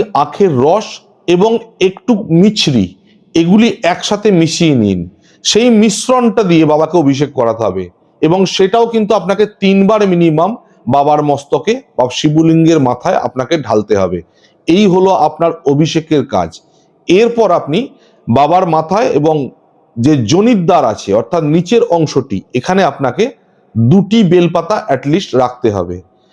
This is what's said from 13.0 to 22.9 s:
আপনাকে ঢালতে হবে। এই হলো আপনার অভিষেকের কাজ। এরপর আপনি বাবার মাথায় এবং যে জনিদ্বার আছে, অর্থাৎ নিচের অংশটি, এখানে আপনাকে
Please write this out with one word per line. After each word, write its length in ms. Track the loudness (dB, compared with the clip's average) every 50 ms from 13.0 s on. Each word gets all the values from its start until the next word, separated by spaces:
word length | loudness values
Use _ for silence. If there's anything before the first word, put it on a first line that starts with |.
| -4 -4 -2 -2 -4
আপনাকে 320 | -4 -6 -8 -4 -4 -4 -4
ঢালতে 360 | -2 -2 -2 -2 0 0 0
হবে। 220 | 0 0 -2 -4 -6 -10 _ _ _ _ _ _ _ _ 0
এই 160 | 2 2 2
হলো 240 | 2 2 2 2 2 2 0 0
আপনার 260 | -2 -2 -2 -2 -2 -2 -2 -2
অভিষেকের 560 | 0 0 0 0 0 -2 -4 -4 -2 -2 -2 -2 -2
কাজ। 220 | -4 -4 -4 -4 -8 -16 _ _ _ _ _ _ _ _ _ 0
এরপর 400 | 2 2 2 2 2 0 0 2 0
আপনি 260 | 0 -2 -2 -4 -4 -4 -6 -12 _ _ _ _ _ _
বাবার 380 | -2 0 2 2 2 2 0 0 0
মাথায় 400 | 0 -2 -2 -2 -2 -2 0 0 0
এবং 220 | 0 0 0 0 -2 -4 -6 -10 _ _ _ _ _ _ _ _
যে 160 | -2 0 2 2 2 0
জনিদ্বার 560 | 0 0 2 2 2 2 2 2 2 2 2 2
আছে, 260 | 0 -2 -4 -4 -2 -2
অর্থাৎ 280 | -2 -2 -2 -4 -4 -2
নিচের 380 | 0 0 0 0 0 0 0 2 0
অংশটি, 480 | 0 0 -2 -2 -2 -4 -4 -4 -6 -10 -8 _ -8
এখানে 280 | -6 -4 -2 0 0 0
আপনাকে 400 | 0